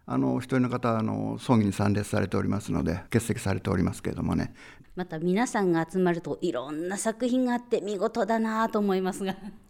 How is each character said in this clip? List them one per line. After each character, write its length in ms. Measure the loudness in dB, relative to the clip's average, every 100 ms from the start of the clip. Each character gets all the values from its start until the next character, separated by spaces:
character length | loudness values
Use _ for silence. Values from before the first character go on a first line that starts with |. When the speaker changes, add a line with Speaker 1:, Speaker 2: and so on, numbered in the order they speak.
| -6
Speaker 1:
あ 120 | -2
の、 160 | 0
お 60 | 0
一 180 | 0 2
人 40 |
の 80 | 2
方、 280 | 0 0 2
あ 40 |
の、 360 | 0 -2 -2 -2
葬 180 | 4 4
儀 80 | 4
に 60 |
参 220 | 4 2
列 160 | 2 0
さ 100 | 0
れ 80 | 0
て 80 | 0
お 60 |
り 80 | 0
ま 100 | 0
す 140 | 0
の 100 | 0
で、 120 | 0 -2 0
欠 100 | 0
席 180 | 0 -2
さ 140 | -2
れ 80 | -2
て 80 | 0
お 80 | 2
り 60 |
ま 100 | 2
す 100 | 0
け 60 | -6
れ 80 | -2
ど 60 |
も 120 | 0 0
ね。 180 | -2 -6 -20 -20 -14 -10
Speaker 2:
ま 80 | -8
た 140 | -4
皆 280 | -2 0 0
さ 140 | 0
ん 100 | 2
が 160 | 2 0
集 100 | 2
ま 120 | 2
る 80 | 2
と、 180 | -2 -4
い 100 | -2
ろ 180 | -2 -4
ん 200 | -6 -4
な 80 | -4
作 320 | -4 -2 0
品 160 | 2 2
が 80 |
あ 40 | 0
っ 40 |
て 180 | 0 -2
見 180 | 0 -2
事 280 | -2 0 0
だ 140 | 2
な 280 | 0 0 0
と 120 | 2
思 140 | 2
い 60 | 2
ま 140 | 0
す 100 | -2
が。 140 | -4 -6 -10 -16 -20